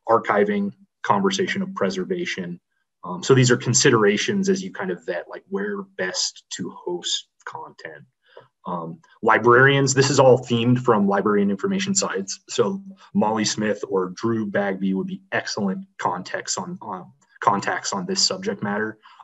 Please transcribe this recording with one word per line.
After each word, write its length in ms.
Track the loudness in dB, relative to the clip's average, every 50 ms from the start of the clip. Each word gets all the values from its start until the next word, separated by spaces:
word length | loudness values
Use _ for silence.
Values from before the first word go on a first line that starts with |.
| 0 2
Archiving, 640 | 2 2 4 2 2 2 4 2 2 0 -2 -4 -6 _ -20 _ _ _
conversation 580 | -2 0 0 2 2 0 0 0 -2 -2 -2 -4
of 140 | -6 -6 -4
preservation. 880 | -2 -2 -2 -2 -4 -4 -4 -4 -4 -4 -6 -6 -8 -8 -10 -10 -14 _ _ _ _ _ _ _ _ -12
Um, 180 | -12 -10 -6
so 120 | 2 4 4
these 160 | 6 6 4
are 60 | 4
considerations 920 | 2 0 0 0 4 4 4 6 6 4 4 4 2 0 -2 -2 0 2 0
as 140 | 0 0
you 80 | -2 -10
kind 220 | -10 -8 -6 -6
of 120 | -6 -8 -6
vet, 220 | -8 -8 -8 -8 -10
like, 140 | -16 -18 _ -8
where 340 | -6 -6 -6 -6 -6 -8
best 640 | -10 -12 _ -8 -8 -6 -4 -4 -4 -6 -6 -10 _ -14
to 200 | -12 -10 -10 -10
host 580 | -12 -12 -10 -8 -8 -6 -6 -6 -6 -6 -8 _ _ _ -18
content. 600 | -16 -14 -14 -16 -16 -18 _ -18 -16 -16 -18 -20 _ _ _ _ _ -20 -20 -20 _ _ _ -12
Um, 360 | -10 -8 -8 -8 -10 -14 -16 _ _ _ -4
librarians, 720 | 2 2 4 4 6 6 8 8 8 6 6 4 2 2
this 160 | 4 2 2 4
is 120 | 6 6
all 180 | 8 8 8 6
themed 400 | 4 0 0 0 4 2 2 2
from 300 | 4 2 4 4 4 2
librarian 420 | 2 2 2 2 2 2 2 2
information 460 | 0 -2 -2 -2 -2 -2 -2 -2 -2
sites. 440 | -2 -2 -2 -4 -4 -6 -8 -10 -14 _ -8
So 320 | 0 0 0 0 0 -6 -10 -14 -20 _ -14 -4
Molly 320 | -2 0 0 2 0 0 0
Smith 380 | -2 -2 -2 -2 -2 -2 -4 -4 -2
or 220 | -2 -2 -2 -2
Drew 360 | -6 -4 -2 -2 0 0 -2
Bagby 480 | -2 -2 -2 -2 -2 -4 -2 -2 0 0
would 140 | 0 -2 -4
be 120 | -8 -10 _ -6
excellent 520 | -6 -6 -6 -4 -6 -4 -2 -4 -4 -4 -8 _ _ -6
contacts 580 | -4 -4 -4 -4 -8 -8 -10 -10 -8 -6 -8
on, 220 | -8 -6 -10 -10 -12
on 300 | -10 -12 -12 -12 -12 -16 -20 _ _ _ _ -2
contacts 520 | 0 0 0 0 0 -2 -4 -4 -4 -6
on 140 | -6 -6 -6
this 160 | -4 -2 -2 -2
subject 380 | -2 -2 -4 -6 -6 -6 -6
matter 360 | -4 -4 -4 -4 -4 -6 -8 _ _ -20 -18 -10